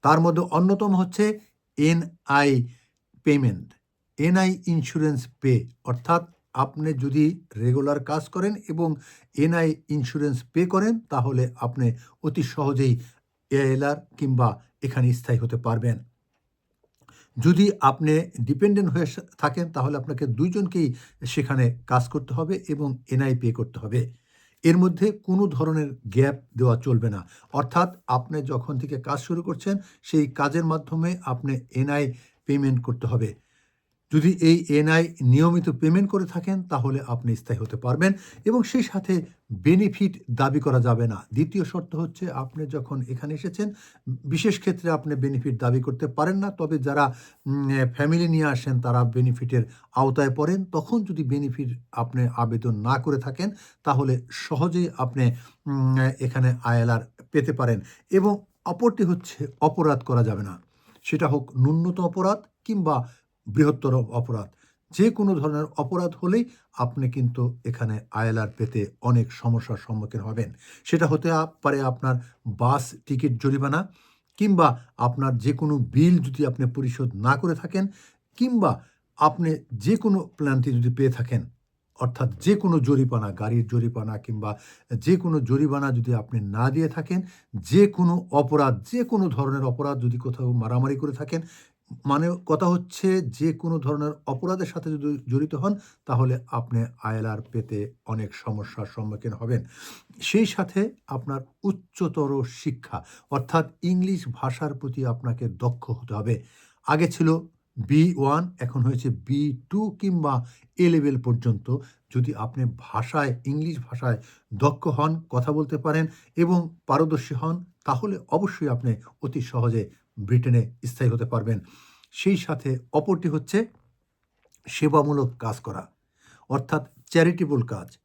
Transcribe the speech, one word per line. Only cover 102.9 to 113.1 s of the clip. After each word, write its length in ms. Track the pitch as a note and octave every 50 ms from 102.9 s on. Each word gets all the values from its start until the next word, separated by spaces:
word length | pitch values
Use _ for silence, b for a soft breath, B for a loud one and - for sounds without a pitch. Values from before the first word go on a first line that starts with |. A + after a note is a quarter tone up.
| - - B B B B B B
অর্থাৎ 340 | C#3+ B2 B2 - - E3 D#3 D#3+ - _
ইংলিশ 380 | - F3 F#3 F#3 F3+ F#3+ G3 F3 - B2
ভাষার 420 | A#2 - - C3 B2+ - D#3+ D3 C#3
প্রতি 260 | B2+ - C3+ B2 - C3
আপনাকে 420 | B2 A#2 A#2+ - B2 A#2 - B2+ A2+
দক্ষ 420 | F2+ - B2 A#2+ A#2+ - - -
হতে 240 | A#2 - - - G#2+
হবে। 200 | G#2 G2+ A2+ A#2 - b b b b b b b b b
আগে 200 | - D3 D#3 F3 E3
ছিল 200 | E3 - E3 D#3+ D#3+ E3 E3 - _ _ _ _ _ C3 G#2 F2+
বি 260 | C#3 D3+ E3 F3+ F3
ওয়ান, 380 | D3 C#3 C#3 C#3+ D#3+ F3+ F3+ - -
এখন 200 | B2 A#2+ - C3+
হয়েছে 260 | A#2+ C3+ C3+ B2 - C3
বি 300 | - F2 - - C3+ C#3+ D3 D3 C#3 B2+ - _
টু 100 | - G#3 G#3+ G#3
কিংবা 440 | G#3 - G3+ G3 F#3 F3 D#3 C#3+ C3+ B2+ B2 B B B B B _ -
এ 80 | F3+ F3
লেভেল 280 | E3 D#3+ C#3+ D3 C3+ B2+
পর্যন্ত। 460 | B2 B2+ A#2+ A#2+ - A#2+ A2 G2 - - B2 - B B B B B _ -
যদি 200 | B2+ B2 A#2 G#2
আপনি 280 | G#2+ A2 A#2+ - C3+ C3 A#2 F2+ -
ভাষায়, 540 | - - - A2 A#2+ A#2+